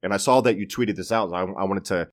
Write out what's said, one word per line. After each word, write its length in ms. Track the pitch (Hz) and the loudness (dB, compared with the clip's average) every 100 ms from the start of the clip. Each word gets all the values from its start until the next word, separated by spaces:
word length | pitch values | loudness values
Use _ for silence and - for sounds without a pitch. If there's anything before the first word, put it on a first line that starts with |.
And 100 | 95 | -4
I 40 | 101 | 0
saw 240 | - 127 | 4 4
that 160 | 120 101 | 4 2
you 100 | 101 | -2
tweeted 280 | - 117 92 | -2 -2 -2
this 160 | 90 | -2
out. 220 | 113 98 | -2 0
I, 80 | 90 | -2
I 220 | 92 - | -4 -2
wanted 220 | 95 98 - | -2 -2 -2
to 240 | 92 85 | -2 -4